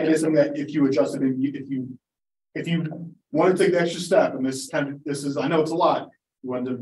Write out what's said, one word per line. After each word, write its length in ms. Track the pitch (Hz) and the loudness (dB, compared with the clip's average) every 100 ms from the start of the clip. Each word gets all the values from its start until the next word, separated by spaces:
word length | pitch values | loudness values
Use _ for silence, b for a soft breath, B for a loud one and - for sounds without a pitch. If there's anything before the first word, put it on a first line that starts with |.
it 40 | 160 | 4
is 100 | 156 | 2
something 160 | 156 151 | 4 4
that 200 | 143 147 | 4 0
if 140 | 139 | -4
you 140 | 156 135 | 2 2
adjust 300 | 147 135 143 | 4 0 0
it 60 | |
and 200 | 135 127 | -2 0
you, 80 | 139 | -2
if 140 | 139 135 | -4 -8
you, 280 | 135 123 127 _ _ _ _ _ | -6 -8 -12 _ _ _ _ _
if 140 | 156 165 | -8 -2
you 460 | 170 147 - - - _ | -2 -2 -8 -14 -18 _
want 240 | 151 185 185 | 2 4 4
to 60 | |
take 80 | 180 | 4
the 80 | 175 | 2
extra 200 | 170 170 | 0 -2
step, 340 | - - 131 | 0 2 2
and 100 | 135 | 0
this 240 | 131 131 - | -4 -4 -6
kind 200 | 156 139 | -4 -4
of, 120 | 139 | -6
this 200 | 147 143 | -8 -6
is, 120 | 143 139 | -4 -4
I 100 | 135 | 0
know 120 | 160 | 2
it's 80 | 156 | 0
a 40 | |
lot, 340 | 165 156 - - _ _ _ | 2 2 0 -4 _ _ _
you 80 | 127 | -8
want 160 | 123 127 | -6 -4
to 120 | 120 | -6